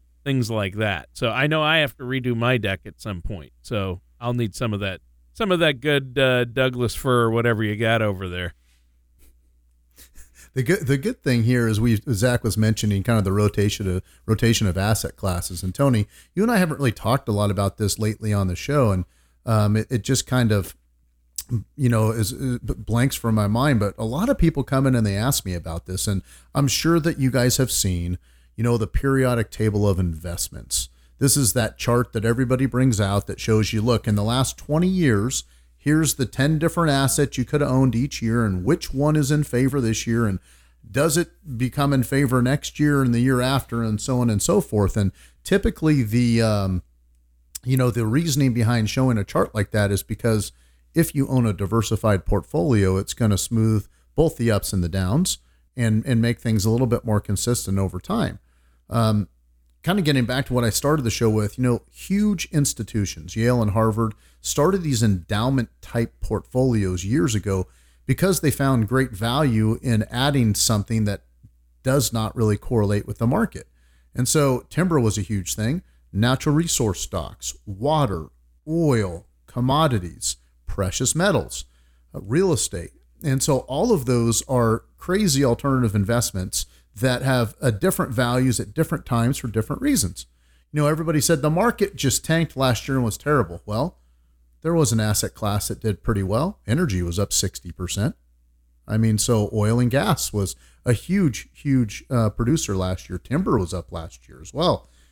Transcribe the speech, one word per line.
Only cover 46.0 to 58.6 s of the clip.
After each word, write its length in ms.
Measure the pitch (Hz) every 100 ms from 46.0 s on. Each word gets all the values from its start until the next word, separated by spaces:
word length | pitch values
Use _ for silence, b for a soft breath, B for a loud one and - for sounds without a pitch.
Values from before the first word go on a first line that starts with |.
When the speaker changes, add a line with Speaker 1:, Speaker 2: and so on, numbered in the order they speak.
Speaker 2:
the, 400 | 107 120 120 117
um, 400 | 113 104 98 90 - _ _ _ _ _ _ -
you 120 | 123 131
know, 140 | 127
the 160 | 117 110
reasoning 460 | 127 170 135 135
behind 380 | 117 113 120 107
showing 280 | - 131 113
a 60 |
chart 300 | 95 160 190
like 160 | 110 98
that 200 | 110 101
is 120 | 101
because 500 | - 110 120 110 - - _ _ _
if 200 | 160 165
you 140 | 143 135
own 180 | 131 113
a 60 |
diversified 720 | 98 95 110 107 110 110 98 -
portfolio, 720 | 101 - 151 170 110 95 92
it's 180 | 98
gonna 240 | - 113 98
smooth 480 | - 113 110 110 - _ _
both 220 | - 160 -
the 140 | 117
ups 220 | 101 -
and 100 | 98
the 60 | 85
downs 500 | 95 92 131 185 - _ _ _ -
and, 280 | 117 110
and 160 | 127 117
make 200 | 117 117
things 240 | 117 110
a 60 | 107
little 160 | 117 127
bit 180 | 117
more 160 | - 104
consistent 580 | - 98 - 120 - 95
over 220 | 95 90
time. 380 | - 226 - - - _